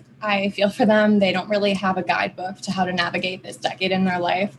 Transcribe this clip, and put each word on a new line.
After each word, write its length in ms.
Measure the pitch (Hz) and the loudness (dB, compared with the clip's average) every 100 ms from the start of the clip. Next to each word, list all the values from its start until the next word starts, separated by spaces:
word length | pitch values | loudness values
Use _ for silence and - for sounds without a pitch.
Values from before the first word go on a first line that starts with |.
| - - | -20 -8
I 300 | 214 202 202 | -2 0 -2
feel 180 | 196 202 | 0 0
for 140 | 196 | 2
them. 360 | 220 214 214 208 | 4 6 6 4
They 120 | 190 | 4
don't 160 | 185 208 | 0 -2
really 260 | 208 202 | 0 0
have 220 | 196 196 185 | 0 -2 -2
a 60 | |
guidebook 580 | 170 180 202 185 185 202 | -2 0 -2 -4 -10 -10
to 100 | - | -6
how 120 | 185 | -2
to 80 | 180 | -2
navigate 500 | 180 170 180 185 185 | 0 -2 -2 -6 -8
this 140 | - - | -14 -6
decade 360 | - - 185 | -6 -2 -2
in 120 | 190 | 2
their 160 | 185 180 | 0 0
life. 360 | 175 180 202 | 0 0 -2